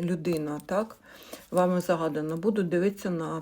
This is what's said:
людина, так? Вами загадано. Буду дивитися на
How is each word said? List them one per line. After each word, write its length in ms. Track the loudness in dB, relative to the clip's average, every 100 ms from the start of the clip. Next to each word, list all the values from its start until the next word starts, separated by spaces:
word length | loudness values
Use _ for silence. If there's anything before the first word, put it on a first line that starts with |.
людина, 600 | -2 -2 0 -2 -2 -6 -4
так? 320 | -2 -2 -6 -20 -20 -18 -18 -2
Вами 280 | 2 4 4
загадано. 560 | 2 0 0 -2 -2 0
Буду 260 | 0 2
дивитися 460 | 2 2 2 0 -2
на 320 | -4 -4 -6